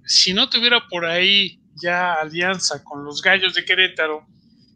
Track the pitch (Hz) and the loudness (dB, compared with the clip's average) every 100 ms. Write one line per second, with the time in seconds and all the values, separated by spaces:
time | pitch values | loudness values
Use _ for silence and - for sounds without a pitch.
0 | - - 185 196 262 240 240 240 - 175 | 0 2 2 0 0 2 2 2 0 -6
1 | 170 175 185 202 185 - _ 151 175 175 | -2 2 4 4 2 -6 _ -8 -2 0
2 | 180 160 156 165 180 185 - 147 - 147 | 0 -2 -4 -2 -2 -2 -4 -6 -10 -14
3 | 147 147 190 190 185 175 170 185 185 180 | -12 -2 0 2 0 -2 -2 0 0 0
4 | 160 151 _ _ _ _ _ | -4 -4 _ _ _ _ _